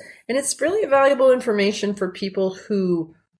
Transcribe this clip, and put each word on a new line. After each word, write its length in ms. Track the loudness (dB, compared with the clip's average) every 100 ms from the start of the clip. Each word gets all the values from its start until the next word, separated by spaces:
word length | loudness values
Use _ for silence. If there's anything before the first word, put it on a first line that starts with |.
| -16 -20 -6
and 80 | -4
it's 240 | -4 -4
really 260 | -2 -2 0
valuable 440 | 4 4 4 4
information 640 | 4 2 0 0 0 -6 -4
for 160 | -6
people 420 | -6 -8 -2 -4
who, 600 | -4 -6 -2 0 -2 -4 -12 _